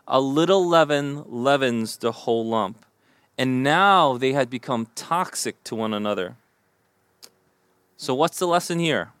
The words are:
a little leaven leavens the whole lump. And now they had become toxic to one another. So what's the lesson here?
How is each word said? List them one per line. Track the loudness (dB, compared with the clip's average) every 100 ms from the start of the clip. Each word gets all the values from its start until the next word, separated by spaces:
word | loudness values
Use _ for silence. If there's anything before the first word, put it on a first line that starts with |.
| -2
a | 0
little | 2 2 4 4 4
leaven | 4 4 2 -2 -8 -10
leavens | -4 2 2 2 0 -4 -4
the | -4
whole | -4 -2 -2 0
lump. | 0 -2 -6 _ _ _ _ _ -4
And | -2 0
now | 2 4 4 6 4 2
they | 0
had | 0 -2
become | -4 -4 -4 -6
toxic | -10 -4 -4 -4 -6 -8 -8
to | -10
one | -6 -4
another. | -2 -2 -4 -6 -10 _ _ _ _ _ _ _ _ -20 _ _ _ _ _ _ -12
So | -4
what's | 0 0 0
the | 0
lesson | 0 -2 -2
here? | 0 -2 -4 _